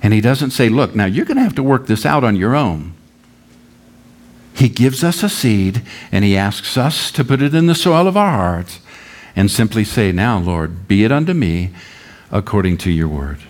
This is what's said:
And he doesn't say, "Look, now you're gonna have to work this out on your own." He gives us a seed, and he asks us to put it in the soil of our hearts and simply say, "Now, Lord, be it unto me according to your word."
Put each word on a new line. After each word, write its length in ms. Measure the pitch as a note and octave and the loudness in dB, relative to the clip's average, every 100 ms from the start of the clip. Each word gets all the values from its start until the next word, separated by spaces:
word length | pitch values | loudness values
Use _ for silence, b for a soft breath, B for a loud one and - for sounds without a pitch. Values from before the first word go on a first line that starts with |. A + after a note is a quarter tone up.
And 120 | G#2+ | 4
he 60 | G#2+ | 2
doesn't 300 | A2 C3+ C#3+ | 2 0 -2
say, 160 | - A#2+ | 0 2
"Look, 260 | A#2 C#3 | 2 0
now 100 | A2+ | 0
you're 220 | G2 G#2 - | 0 0 -2
gonna 160 | C#4 | 0
have 120 | B3 D3+ | 0 0
to 60 | |
work 240 | C3+ C3 C3 | 0 0 0
this 200 | - D3 | -2 0
out 180 | D3 | 0
on 120 | B2 G2+ | 2 0
your 200 | G2 C3+ | 0 0
own." 380 | B2+ D#2 D#2+ E2+ _ _ _ _ _ _ _ _ _ - - - - - - | 0 -4 -8 -16 _ _ _ _ _ _ _ _ _ -20 -20 -20 -20 -20 -20
He 160 | - C3 | 0 0
gives 340 | - B2+ C3 | 4 0 2
us 180 | E3+ E3+ | -2 -2
a 60 | G#3 | -4
seed, 500 | - B2 G#2 F#2+ A2 - B B | -2 0 2 0 -2 -8 B B
and 100 | G2 | 0
he 120 | G2+ G2 | 2 2
asks 400 | G2 G#2 - - | 0 -4 -6 -2
us 340 | C3 D#3 - | -2 -2 -6
to 120 | - | -4
put 160 | B2+ C3+ | 0 0
it 140 | C#3+ | 2
in 120 | D#3+ E3+ | 2 2
the 80 | |
soil 320 | E3 F3+ E3 F#3 | 2 2 2 2
of 100 | F#3+ | 2
our 200 | G3+ C3+ | 0 0
hearts 440 | F2+ E2+ F2 - - B B B B | 0 -2 -6 -14 -20 B B B B
and 160 | F#2+ G2+ | 0 0
simply 340 | - A2 A2 | 2 0 0
say, 280 | G#2 - G2+ | -2 0 0
"Now, 260 | F2+ A2 A2 | 2 0 0
Lord, 480 | F2 E2+ D#2+ F2 F#2+ | -2 -2 -4 -8 0
be 180 | G2 | 2
it 80 | A2 | 4
unto 200 | C#3+ D#3 | 2 0
me 380 | F3+ G#2 E2 F2+ F2 B B B B B | 0 0 -2 -4 -8 B B B B B
according 460 | G#2 F#2 G#2+ F#2 F2 | -6 -2 -2 0 0
to 120 | F#2 | 0
your 180 | E2 D#2+ | 0 -2
word." 300 | D2+ C#2 C#2+ - | -4 -8 -10 -16